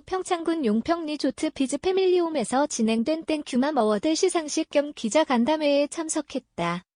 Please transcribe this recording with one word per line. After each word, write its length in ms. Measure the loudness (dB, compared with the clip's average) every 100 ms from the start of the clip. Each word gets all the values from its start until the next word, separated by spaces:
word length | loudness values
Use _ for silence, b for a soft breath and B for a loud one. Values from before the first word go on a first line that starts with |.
| 2
평창군 580 | -6 -2 -2 -2 0
용평 420 | 2 0 0 -2 -2
리조트 440 | -2 -2 -2 -4
비즈 280 | -2 -2 0
패밀리홈에서 920 | 0 2 4 2 2 -2 0 0 0
진행된 560 | 0 0 2 0 -2
땡큐맘 520 | -2 -4 0 0 0 2
어워드 380 | 2 2 0
시상식 560 | 2 2 0 -2 -4 0
겸 220 | -2 -2
기자 300 | -4 0 2
간담회에 640 | 2 2 2 2 2 2 2
참석했다. 960 | -2 -4 -4 -4 -10 _ -6 -4 -4 -10